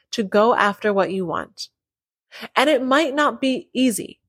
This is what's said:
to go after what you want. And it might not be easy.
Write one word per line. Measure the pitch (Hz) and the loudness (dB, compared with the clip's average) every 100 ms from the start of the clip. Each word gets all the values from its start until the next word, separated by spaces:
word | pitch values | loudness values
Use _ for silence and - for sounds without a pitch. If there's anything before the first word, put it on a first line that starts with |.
| _ | _
to | - | -6
go | 196 202 220 | 0 2 4
after | - 202 196 214 | 4 2 0 -2
what | 196 180 | 0 -2
you | 190 175 | -2 -6
want. | 147 78 - - _ _ _ _ _ _ - 220 - | -6 -8 -14 -18 _ _ _ _ _ _ -18 -4 0
And | 269 | 2
it | 285 | 2
might | 254 269 320 | 2 0 0
not | 277 294 233 | 0 -2 0
be | 269 254 - | -2 -2 -4
easy. | 233 254 202 - - | 0 0 0 -8 -16